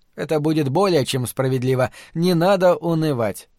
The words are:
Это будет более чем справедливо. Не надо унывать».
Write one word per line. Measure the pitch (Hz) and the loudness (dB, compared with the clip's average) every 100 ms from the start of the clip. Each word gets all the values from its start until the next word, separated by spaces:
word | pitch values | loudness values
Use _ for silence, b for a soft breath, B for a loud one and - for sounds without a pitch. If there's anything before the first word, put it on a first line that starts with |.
| _ - | _ -12
Это | 156 156 | -4 -2
будет | 151 156 135 | 0 0 0
более | 151 202 160 | 0 2 2
чем | 123 131 120 | 0 -4 -4
справедливо. | - 131 131 127 127 123 B B | -4 -2 -2 0 0 -2 B B
Не | 165 175 | -2 0
надо | 170 180 196 180 | 2 2 4 4
унывать». | 170 170 165 156 127 107 92 - | 2 0 -2 -2 -2 -4 -6 -14